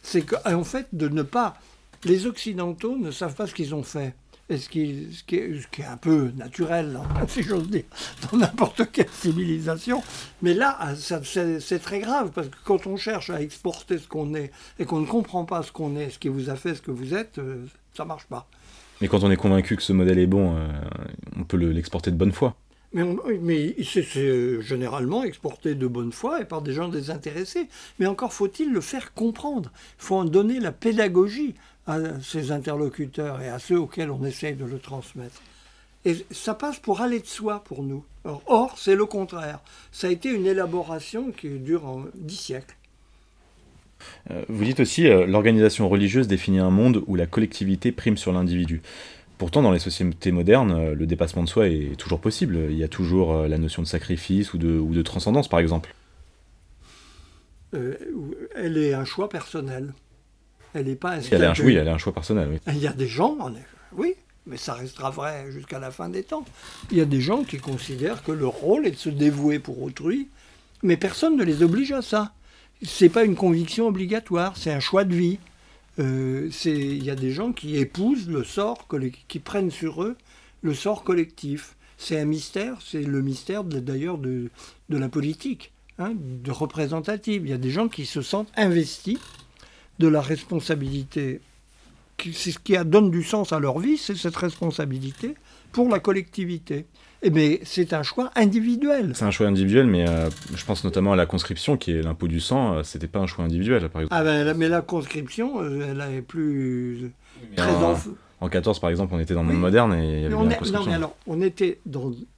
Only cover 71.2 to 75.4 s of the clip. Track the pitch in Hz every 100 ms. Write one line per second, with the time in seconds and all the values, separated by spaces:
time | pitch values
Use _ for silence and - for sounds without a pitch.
71.2 | 330 302 180 147 170 196 277 277 - 214
72.2 | 208 - - - _ _ - - 175 220
73.2 | 226 180 190 170 165 - 226 185 185 214
74.2 | - 175 180 185 165 143 - 190 196 175
75.2 | 175 196